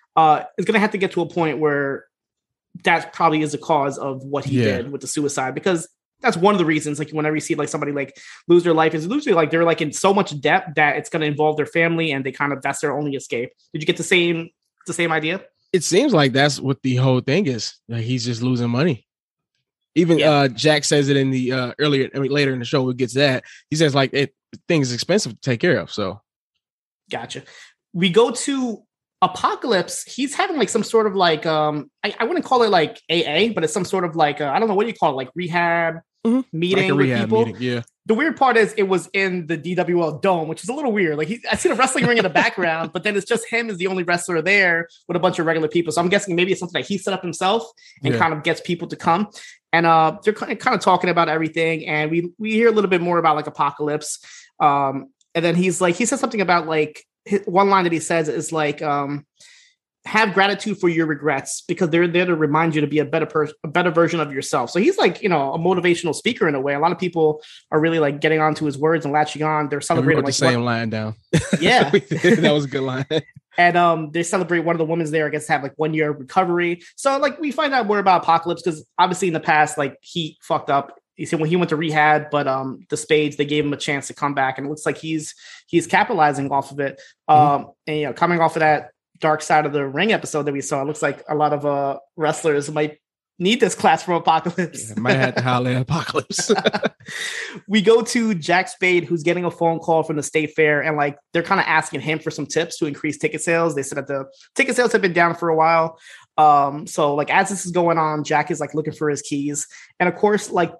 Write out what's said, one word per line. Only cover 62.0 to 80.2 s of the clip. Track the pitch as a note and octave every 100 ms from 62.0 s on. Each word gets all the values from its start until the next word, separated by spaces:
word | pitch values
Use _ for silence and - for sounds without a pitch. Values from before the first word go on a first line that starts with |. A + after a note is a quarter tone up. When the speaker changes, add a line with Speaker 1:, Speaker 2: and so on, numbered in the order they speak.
| F3
Speaker 1:
there | F3 F3+
to | D#3+
remind | D3+ D#3 E3 D3+
you |
to | D3
be | D3
a | C#3
better | E3 D3+
per-, | D#3 D3+ -
a | D#3
better | F3 F3+
version | E3 E3 E3+
of | D3
yourself." | C3+ - C#3+ A#2+
So | F3
he's | C#4+ G4+
like, | A#3 -
you | G3
know, | D#3+ C3+
a | E3
motivational | E3+ F#3 F3 E3+ E3+
speaker | C3+ E3 D#3 E3+
in |
a | C#3+
way. | C#3 C#3+
A |
lot | E3+
of | -
people | F3+ E3+ D#3 D3+ - - -
are | D#3
really, | E3 E3
like, | D3 C#3+
getting | D#3 D#3+
onto | D#3 D3+ D3+
his | C3
words | D#3 D#3+
and | D3
latching | D3+ D3+ C#3+
on. | D#3 D3+ C#3+
They're | C#3+
Speaker 2:
And |
we | -
Speaker 1:
celebrating, | D#3+ C#3 D3+
Speaker 2:
wrote |
the | C#3 B2+ C3
Speaker 1:
like, |
Speaker 2:
same | A#2+
Speaker 1:
what | A#2+
Speaker 2:
line | A#2 A2+
down. | A2 A2 - - D#3+
<laughs> | - E3+
Speaker 1:
Yeah. | F3+ B3 -
Speaker 2:
That | G3+ - - F3+ G3+ D#3+
was | D3 C#3
a |
good | C#3
line. | C3+ B2+ C#3 D#3 - - _ -
Speaker 1:
And, | F3 F3
um, | E3+ E3 D3+
they | E3+
celebrate | E3 G3 E3+ E3+
one | D#3+ E3
of |
the | D#3
women's | E3+ D3+
there, | D#3 D3+
I |
guess, | D3 D3+
have, | D3
like, | C3+ -
one | D#3 D#3
year | D3+
of | C#3+
recovery. | C3 F#3+ F3 F3 F3 F3 - -
So, | C#4 C#4
like, | C#4+ C#4+
we | D4+
find | - D4
out | C4 G#3
more | G#3
about | F#3+ F3
Apocalypse | E3+ E3 E3+ E3
'cause | F3+ D#3 - -
obviously | F#3 F3 F#3
in |
the | D#3+
past, | E3 D#3 D3 D3+
like, | C#3 -
he | - F3+